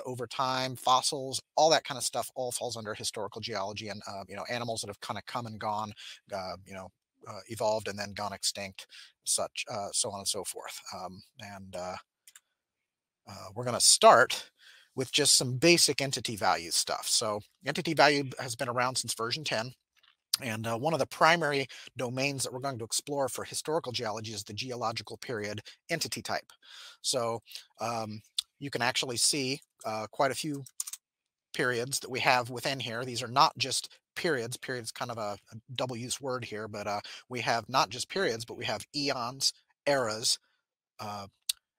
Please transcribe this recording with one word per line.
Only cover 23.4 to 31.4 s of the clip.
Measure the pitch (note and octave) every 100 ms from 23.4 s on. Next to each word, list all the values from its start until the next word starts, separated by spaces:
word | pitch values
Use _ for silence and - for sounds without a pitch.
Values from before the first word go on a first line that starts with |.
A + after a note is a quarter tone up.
historical | - A2 - D#3+ C3
geology | A#2 A2+ G#2 A2
is | G#2+
the | G#2
geological | G#2 C3 A#2+ A2+ A#2 A2 A2+
period | - A#2 G#2 G#2 - - -
entity | E3 - -
type. | G#2+ G2+ - - - - - -
So, | - C3+ A#2 A2+ - - - -
um, | A2 A#2 A2 G#2+ - - - _
you | C#3+
can | C3
actually | A#2+ B2+ B2+ A#2
see, | - D#3 C3 C#3 - _
uh, | A2+ A2 G#2+
quite | - C#3
a |
few | B2 D#3+ C#3+ C3 - - - _ _ _ _